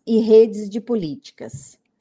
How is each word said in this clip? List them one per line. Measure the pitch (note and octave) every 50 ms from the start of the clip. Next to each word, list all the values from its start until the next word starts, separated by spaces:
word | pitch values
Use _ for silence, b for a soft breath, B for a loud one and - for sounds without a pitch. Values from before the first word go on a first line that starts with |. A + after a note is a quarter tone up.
| _
e | - A#3 G#3+
Redes | A3+ A3 G#3+ A3 A3+ A3 G3 G#3 G#3+ G3
de | F#3+ A#3
Políticas. | - - A#3+ A3 E3+ D3+ C3+ - - - - - A#2 - - - - - - _ _ _ _ _